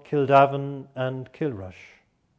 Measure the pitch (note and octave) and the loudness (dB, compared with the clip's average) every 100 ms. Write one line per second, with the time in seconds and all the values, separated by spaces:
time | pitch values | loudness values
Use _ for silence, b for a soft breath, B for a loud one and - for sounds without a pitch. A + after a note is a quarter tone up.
0 | - D3+ C3+ C#3 C#3 C#3 C#3 C#3 C3 C3 | -6 -2 4 6 6 2 -8 -12 -14 -8
1 | B2+ C3 B2 - D#3 G#2+ F#2 F2 - - | -6 -6 -14 -8 -8 -8 -14 -18 -20 -20
2 | _ _ _ | _ _ _